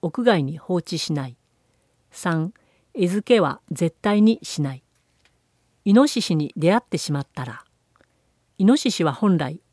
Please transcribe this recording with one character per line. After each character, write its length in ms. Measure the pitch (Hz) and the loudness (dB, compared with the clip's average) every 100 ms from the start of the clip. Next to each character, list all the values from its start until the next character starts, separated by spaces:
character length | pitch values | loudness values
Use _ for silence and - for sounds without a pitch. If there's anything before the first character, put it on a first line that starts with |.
屋 220 | 170 196 | -8 -2
外 200 | 240 185 | 2 2
に 140 | 135 156 | 0 -6
放 180 | - 180 | -6 -4
置 220 | - 165 | -4 -8
し 140 | - | -4
な 140 | 151 131 | -6 -6
い。 80 | 120 _ _ _ _ _ _ _ | -12 _ _ _ _ _ _ _
三、 420 | - 180 165 165 - _ _ _ | -10 -4 -4 -4 -8 _ _ _
餌 220 | 254 180 202 | -4 -2 -2
付 200 | - 233 | 0 2
け 40 | |
は 200 | 151 - - | 2 -4 -10
絶 240 | 151 165 - | -4 -4 -2
対 200 | 208 208 | -2 2
に 180 | 214 226 | 4 2
し 180 | - - | -4 -6
な 140 | 139 131 | -6 -8
い。 80 | _ _ _ _ _ _ _ _ _ _ | _ _ _ _ _ _ _ _ _ _
イ 100 | 202 | 2
ノ 140 | 214 285 | 4 4
シ 140 | 240 | 2
シ 140 | - 160 | -2 -2
に 180 | 147 - | -2 0
出 180 | 160 | 2
会 60 | 220 | 2
っ 20 | |
て 160 | - 165 | 0 -6
し 140 | - | -4
ま 100 | 143 | -6
っ 60 | 135 | -6
た 120 | - 123 | -10 -12
ら。 180 | 101 - _ _ _ _ _ _ _ _ - | -12 -20 _ _ _ _ _ _ _ _ 0
イ 60 | 190 | 2
ノ 120 | 285 | 4
シ 140 | 262 | 2
シ 120 | - | -2
は 100 | 156 | -2
本 240 | 135 208 170 | 0 2 2
来 220 | 135 160 _ | 0 -8 _